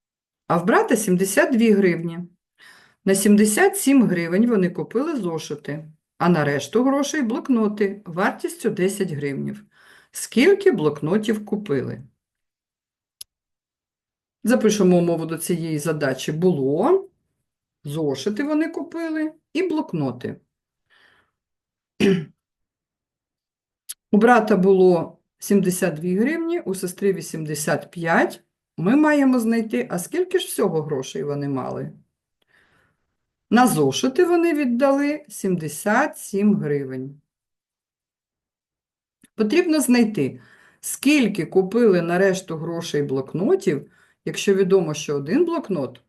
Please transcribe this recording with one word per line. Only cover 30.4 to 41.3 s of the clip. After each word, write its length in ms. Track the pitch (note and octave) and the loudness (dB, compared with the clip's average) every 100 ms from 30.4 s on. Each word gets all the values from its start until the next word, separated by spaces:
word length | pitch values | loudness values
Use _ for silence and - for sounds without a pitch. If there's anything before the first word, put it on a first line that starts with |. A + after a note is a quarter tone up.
| - | -4
всього 340 | - G#3 D#3+ | -2 -2 -2
грошей 420 | D3+ C#3+ C3 E3 | -4 -6 -6 -8
вони 260 | D3 C#3+ C#3+ | -6 -6 -4
мали? 420 | C3+ B2+ B2+ C#3+ - _ _ _ _ _ _ _ _ _ _ _ _ _ _ - | -6 -6 -8 -10 -14 _ _ _ _ _ _ _ _ _ _ _ _ _ _ 0
На 180 | A3 B3 | 4 4
зошити 580 | D#3 C#3 C3 B3+ C4 F4 | 4 0 0 -2 2 2
вони 280 | F4 E4+ | 2 2
віддали 720 | D4+ C#4 A#3+ C#4 C#4 C#4+ D4+ - | 0 0 2 2 2 0 -4 -8
сімдесят 880 | - G3+ F3+ D#3 - G3+ A3 D4+ - | -8 -4 -2 -4 -6 -2 0 0 -6
сім 380 | - G3 G#3 F3+ | -8 0 2 2
гривень. 680 | D3+ C#3+ C3+ C3 C3+ D3 _ _ _ _ _ _ _ _ _ _ _ _ _ _ _ _ _ _ _ _ _ - | 0 -4 -4 -8 -12 -14 _ _ _ _ _ _ _ _ _ _ _ _ _ _ _ _ _ _ _ _ _ -4
Потрібно 460 | G#3 D4+ F4+ D#4 | 0 2 2 2
знайти, 600 | B3+ B3 G#3+ G#3 C3 A2+ _ _ _ _ | 4 4 4 0 -4 -6 _ _ _ _
скільки 640 | - - C4+ D4+ A3 | -14 -4 2 2 2